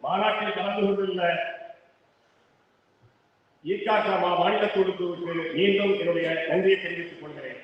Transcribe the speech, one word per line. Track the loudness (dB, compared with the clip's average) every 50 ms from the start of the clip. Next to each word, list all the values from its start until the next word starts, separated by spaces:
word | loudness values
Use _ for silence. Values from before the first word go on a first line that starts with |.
மாநாட்டில் | -2 -2 0 2 2 2 0 0 -2 -4 -4
கலந்து | -2 -2 -2 -2 0 2
கொண்டுள்ள | 2 2 0 0 -2 -2 0 0 0 0 0 -2 -6 -8 -12 -14 -18 -20 -20 _ _ _ _ _ _ _ _ _ _ _ _ _ _ _ _ _ _ _ _ _ _ _ _ _ -20 _ _ _ _ _ _ _ _ _ _ _
இ | -4 -4 -2 0
க | 2 2 2
க | 2 2 0 2
மா-, | 2 2 2 4
மாநில | 4 2 4 2 2
குழுக்களுக்கு | 2 2 2 2 2 2 -2 -4 -4 -4 -4 -6 -4 -4 -4 -4 -2 0
மீண்டும் | 2 4 4 4 4 4 2 2 2
என்னுடைய | 2 0 0 0 0 0 -2 -2 -2 0
நன்றியை | 0 2 4 4 4 4
தெரிவித்துக் | 2 -6 -6 -8 -8 -10 -12 -14
கொள்கிறேன். | -16 -14 -14 -12 -12 -14 -14 -14